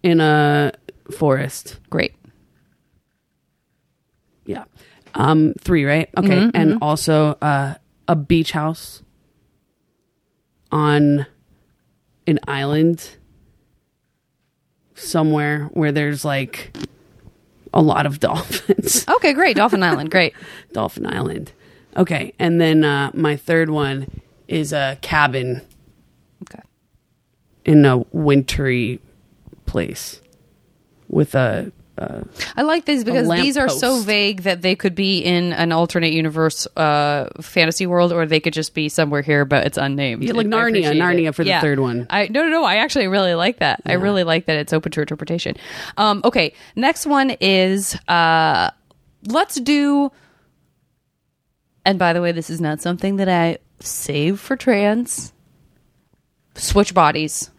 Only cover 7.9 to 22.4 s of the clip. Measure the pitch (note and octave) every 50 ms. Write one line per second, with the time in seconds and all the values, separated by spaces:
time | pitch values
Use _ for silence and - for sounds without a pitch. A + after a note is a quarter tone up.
7.9 | _ _ _ - E3+ D#3 C#3+ - F3+ E3 D#3+ - - D#3+ D3+ D#3 D#3+ - - -
8.9 | - - - _ _ _ _ _ _ _ _ _ _ _ _ _ _ _ _ _
9.9 | _ _ _ _ _ _ _ _ _ _ _ _ _ _ _ _ - D3+ D3+ D3+
10.9 | D3 D3 D3 C#3+ C#3+ C#3+ C3+ - _ _ _ _ _ _ _ _ _ _ _ _
11.9 | _ _ _ _ _ _ _ - D#3+ C#3 - - C#3+ C#3 C#3 C#3 D3 D#3 D#3+ E3
12.9 | E3+ D#3+ - - - _ _ _ _ _ _ _ _ _ _ _ _ _ _ _
13.9 | _ _ _ _ _ _ _ _ _ _ _ _ _ _ _ _ _ _ _ _
14.9 | _ - - - - E3+ D#3+ D#3 D3+ D3+ D3 D3 D3 D3+ D3 D3 - - D#3 D3
15.9 | C#3+ D3+ D3 D3 D3 C#3 - D3+ C#3 C3+ C3+ B2+ - - - - - - - -
16.9 | _ _ _ _ _ _ _ - _ _ _ _ _ _ _ - - - D#3+ D3+
17.9 | - - D3 D3 C#3+ D3 - - - D#3+ - - - - - - G3 - - -
18.9 | - B3+ - - E4+ B4 - D#4+ C#4 C4+ F4+ F4 - D4+ G#3 A#3 - G3 F#3 F3
19.9 | F3 C3+ D3 D#3 E3+ F#3 F3 D3+ - - - - - - - _ - - G#2+ -
20.9 | - - - - - - - D#2+ E2 - - - - _ _ - - _ _ _
21.9 | - - F3+ - E3+ C#3+ - - - _